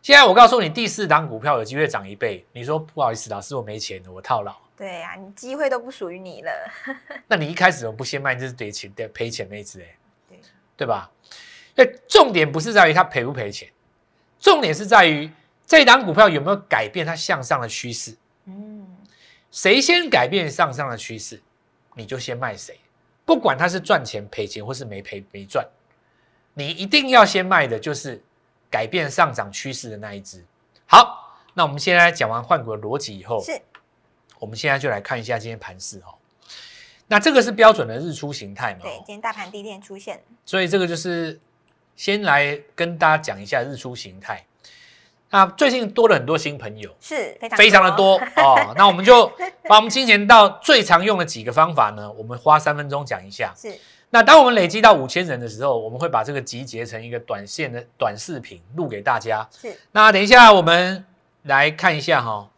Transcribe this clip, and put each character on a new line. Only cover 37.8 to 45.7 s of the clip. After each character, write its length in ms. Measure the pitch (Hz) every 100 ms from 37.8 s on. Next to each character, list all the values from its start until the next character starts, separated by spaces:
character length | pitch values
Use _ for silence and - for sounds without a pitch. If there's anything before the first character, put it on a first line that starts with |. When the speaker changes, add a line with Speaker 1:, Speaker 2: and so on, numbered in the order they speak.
| 117
Speaker 1:
的 80 | 113
日 140 | 165
出 180 | 151 147
形 220 | 135 101
态 200 | 101 123
嘛？ 60 | 92
Speaker 2:
对， 140 | 175 131
今 80 | -
天 140 | 208
大 120 | 226
盘 180 | 214 185
第 100 | 208
一 20 |
天 180 | 202 196
出 160 | 202 196
现。 260 | 202 185 _ _
Speaker 1:
所 160 | - 190
以 80 | 180
这 100 | 190
个 80 | 180
就 80 |
是 460 | 165 175 170 165 156 _ _ _ _ _ _
先 240 | - 202
来 380 | 196 143 143 143 -
跟 240 | - 170 170
大 100 | 160
家 80 | 156
讲 240 | 156 98
一 60 | 101
下 160 | 131
日 120 | 123
出 220 | 135 127 123
形 240 | 101 92
态。 240 | 101 104 _ _ - _ _ _ _ _ _
那 100 | 202 190
最 220 | -
近 220 | 285